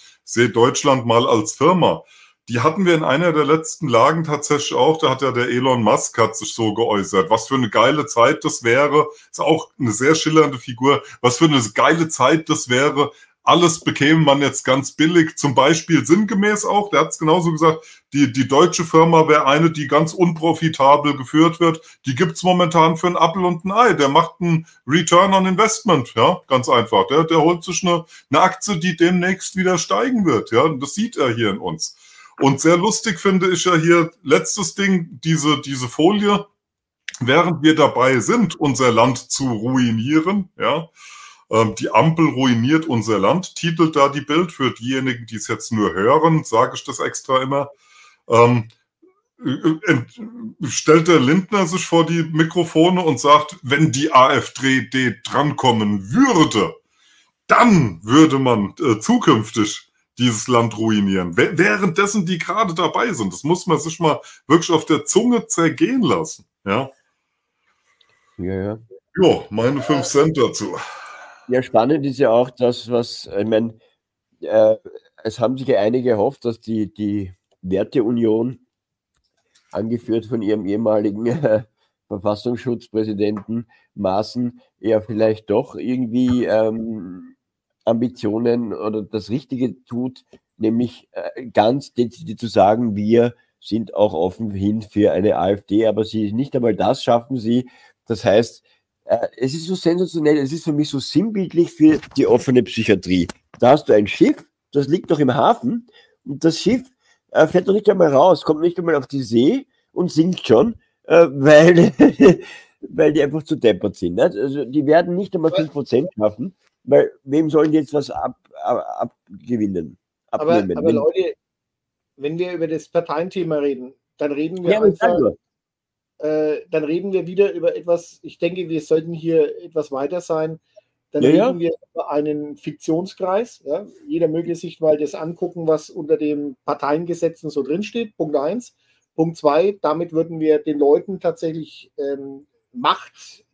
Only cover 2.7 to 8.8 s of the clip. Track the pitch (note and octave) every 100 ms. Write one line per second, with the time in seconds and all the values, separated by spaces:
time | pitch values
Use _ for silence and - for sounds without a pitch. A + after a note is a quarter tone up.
2.7 | D#3+ F3+ D#3+ - C#3 F3 D3+ C#3+ D#3+ D#3
3.7 | - D3 A2+ C3+ E3 D#3 D3 - D3 -
4.7 | - D3 D#3+ C#3+ B2+ C3+ A#2+ B2 B2 C3
5.7 | B2 G#2+ C3+ - - A2 - F2 - A2
6.7 | G#2 A#2 G2+ F#2 F#2+ F2 - - C3+ A2
7.7 | A2+ A#2+ D3+ - A#2+ B2 D#3 D3+ - A#2
8.7 | B2+